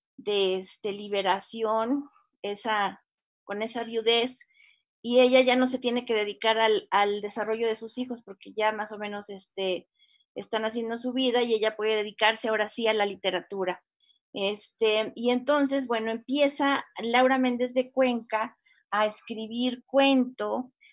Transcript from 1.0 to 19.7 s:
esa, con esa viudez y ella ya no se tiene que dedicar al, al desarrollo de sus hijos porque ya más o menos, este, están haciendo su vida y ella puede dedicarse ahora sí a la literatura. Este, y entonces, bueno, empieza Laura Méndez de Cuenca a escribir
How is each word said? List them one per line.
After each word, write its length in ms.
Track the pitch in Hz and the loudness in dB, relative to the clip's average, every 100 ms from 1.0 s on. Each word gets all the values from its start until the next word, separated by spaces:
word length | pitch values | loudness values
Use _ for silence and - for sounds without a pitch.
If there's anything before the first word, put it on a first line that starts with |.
| 208 202 190 196 - 226 220 220 226 285 285 _ _ _ | -4 0 2 0 -2 -4 -2 0 0 -2 -4 _ _ _
esa, 600 | 202 202 226 214 196 190 _ _ _ _ | -8 -6 -2 0 0 -4 _ _ _ _
con 180 | - 202 | -10 -6
esa 220 | 226 240 | -6 -6
viudez 640 | 233 226 220 233 254 - - _ _ _ _ _ | -6 -2 2 2 2 -4 -14 _ _ _ _ _
y 200 | 233 247 | 2 6
ella 200 | 254 254 | 8 6
ya 160 | 247 254 | 6 4
no 100 | 254 | 2
se 120 | 254 | 0
tiene 260 | 247 240 | -2 -2
que 100 | 247 | 0
dedicar 440 | 220 208 196 226 220 | 0 -2 -2 0 2
al, 280 | 220 214 - | 4 2 2
al 320 | 196 202 208 | 2 2 0
desarrollo 440 | 202 220 214 226 233 | -4 -6 -4 -2 -2
de 100 | 220 | -2
sus 200 | 226 - | -6 -8
hijos 240 | 254 233 | -8 -8
porque 300 | 202 196 196 | -14 -20 -12
ya 200 | 202 214 | -2 -2
más 200 | 214 214 | 0 -6
o 60 | 208 | -8
menos, 320 | 208 208 202 | -8 -10 -10
este, 580 | 196 - - 190 180 - _ _ _ _ | -12 -12 -4 -2 -2 -6 _ _ _ _
están 320 | - 202 220 220 | -14 -6 -4 -4
haciendo 320 | 233 226 233 | -4 -6 -6
su 160 | 254 | -4
vida 280 | 247 262 240 | 0 2 2
y 120 | 240 | 2
ella 220 | 220 214 214 | 2 0 0
puede 200 | 214 214 | -2 0
dedicarse 520 | 208 208 214 220 226 | -2 2 2 2 0
ahora 200 | 214 214 | -2 -2
sí 200 | - 220 | -2 0
a 40 | |
la 140 | 220 202 | 0 0
literatura. 760 | 190 196 180 - 196 180 185 _ _ _ _ _ 202 | -2 -2 -2 -4 -6 -4 -6 _ _ _ _ _ -4
Este, 760 | 196 208 - - 220 214 220 | -4 -4 -10 -2 2 2 0
y 160 | - 240 | -2 0
entonces, 560 | 247 247 294 277 277 254 | 0 2 2 2 0 -2
bueno, 240 | 233 226 | -2 -2
empieza 720 | 233 - 285 277 285 277 277 - - | -6 -4 2 2 2 0 0 -4 -8
Laura 400 | 226 240 262 262 | 0 4 4 4
Méndez 340 | 254 240 247 | 2 0 -2
de 200 | 247 254 | -2 -2
Cuenca 640 | 262 262 240 226 220 240 _ _ _ - | 2 0 0 -4 -4 -4 _ _ _ -6
a 160 | 208 214 | 0 0
escribir 800 | 214 - 220 220 240 247 | -2 -10 -10 -8 -2 -2